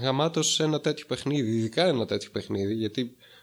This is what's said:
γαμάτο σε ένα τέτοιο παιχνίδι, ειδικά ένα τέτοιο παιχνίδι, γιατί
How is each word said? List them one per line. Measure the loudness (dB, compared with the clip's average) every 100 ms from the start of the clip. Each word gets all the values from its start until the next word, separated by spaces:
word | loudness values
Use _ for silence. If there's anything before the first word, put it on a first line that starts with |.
γαμάτο | 0 2 2 2
σε | 0 2
ένα | 2 2
τέτοιο | 0 -2 -4
παιχνίδι, | -4 -2 0 2 2
ειδικά | 0 2 2
ένα | 2 0
τέτοιο | -2 -4
παιχνίδι, | -8 -4 -2 0
γιατί | 0 -2 -2 -4 -6 -20 -20